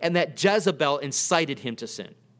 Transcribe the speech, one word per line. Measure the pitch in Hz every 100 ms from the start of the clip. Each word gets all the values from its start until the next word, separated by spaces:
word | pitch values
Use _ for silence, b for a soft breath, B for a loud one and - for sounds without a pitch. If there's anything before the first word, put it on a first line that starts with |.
and | 175 175
that | 160 123
Jezebel | 196 214 196 147 147 143
incited | 139 - - 175 156 135
him | 123 113
to | 113
sin. | - 95 - _